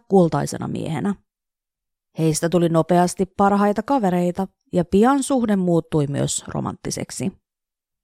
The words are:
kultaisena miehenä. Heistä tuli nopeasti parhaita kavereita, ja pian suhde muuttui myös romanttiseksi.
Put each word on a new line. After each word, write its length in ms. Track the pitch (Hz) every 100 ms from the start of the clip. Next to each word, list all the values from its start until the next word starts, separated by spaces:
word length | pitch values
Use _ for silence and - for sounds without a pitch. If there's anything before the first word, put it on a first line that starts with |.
| _
kultaisena 600 | 190 170 147 143 - 139
miehenä. 460 | 139 107 156 202 196 _ _ _ _ _ _ _ _ _ -
Heistä 300 | 160 156 170
tuli 200 | 175 170
nopeasti 580 | 165 160 175 180 - 185
parhaita 560 | - 202 202 208 208
kavereita, 640 | 214 277 190 175 175 175 190 _ _
ja 120 | 180
pian 380 | 165 196 233 277
suhde 340 | 254 269 226 196
muuttui 500 | 180 170 - 160 143
myös 380 | 135 143 - -
romanttiseksi. 840 | 147 127 - - - - - 135 - _ _ _ _ _ _